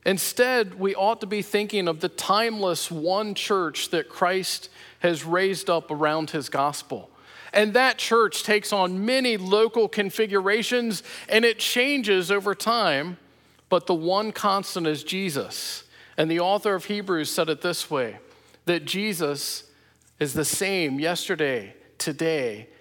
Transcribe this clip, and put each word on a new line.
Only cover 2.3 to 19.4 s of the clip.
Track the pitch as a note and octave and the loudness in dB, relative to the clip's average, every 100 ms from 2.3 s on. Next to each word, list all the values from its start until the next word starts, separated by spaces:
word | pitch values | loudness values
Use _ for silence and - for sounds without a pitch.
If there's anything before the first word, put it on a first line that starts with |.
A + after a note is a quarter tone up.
| G3+ A#3 G#3+ F#3+ E3 - | 2 2 0 -2 -2 -4
one | E3 E3 G3 G#3+ F#3+ | -2 0 0 -2 -4
church | - G3 D#3+ C3+ - | 0 0 0 -4 -2
that | E3+ - | -2 -4
Christ | - F3+ F#3+ F3+ - - - - - | 0 0 0 -2 -6 -10 -20 -20 0
has | F3 D#3+ | 0 0
raised | D#3 F3+ F#3+ F#3 - | 0 0 2 0 0
up | E3 E3 | 0 0
around | D3 D3+ D#3 D#3 | 0 2 2 -2
his | D#3 B2+ | -6 -4
gospel. | C#3 C#3+ C#3+ - A2 - - - - - | 0 0 -2 -10 -10 -12 -20 -20 -20 0
And | G3+ G#3+ | 2 4
that | A#3+ C4 A#3 | 4 4 2
church | - A3+ G#3+ - | 2 4 4 0
takes | - G#3 - | 0 0 2
on | G3+ F3+ F#3 A3 | 0 0 0 0
many | C4 B3+ G#3+ | 2 2 0
local | F#3 G#3 A3 A#3 G#3 | 2 4 4 4 2
configurations, | G#3+ G3 - A3 G3 F#3+ A3 - B3 A#3 F3+ - - - | 2 -2 0 0 2 2 0 2 0 0 -4 -8 -12 2
and | G#3+ A#3 | 4 4
it | A3 | 2
changes | - A#3+ C4+ C#4+ G#3 F#3+ F3 | 0 2 2 2 2 2 2
over | G3+ G3 | 0 0
time, | F#3 G#3+ A#3 F#3 C#3 E3 F3 _ _ _ _ - | -2 0 2 2 2 -2 -8 _ _ _ _ 0
but | F3+ F3 | 0 2
the | E3+ | 0
one | E3 G3 A3 | 2 0 0
constant | - G#3 G3 - F#3 D#3+ | -2 0 0 0 -2 -2
is | D3 | -2
Jesus. | D3+ F#3 F#3+ C#3 G2 - - - - - - - | -4 -4 -2 -4 -6 -8 -10 -10 -14 -20 -8 -2
And | D#3+ | 0
the | E3+ | 2
author | F3+ G#3 G#3+ F#3 | 2 2 0 -2
of | - | -2
Hebrews | G#3 F#3+ E3 C#3+ | -6 -2 -2 -2
said | - D#3+ | -2 0
it | D3 | 0
this | F3+ E3 - | -2 -4 -2
way, | C#3+ A#2 G#2+ - - _ - - | -2 -2 -6 -18 -20 _ -10 -2
that | E3+ | -2
Jesus | C#3+ F#3 G#3+ E3+ D3 C#3+ | -2 -4 -2 -2 -2 -2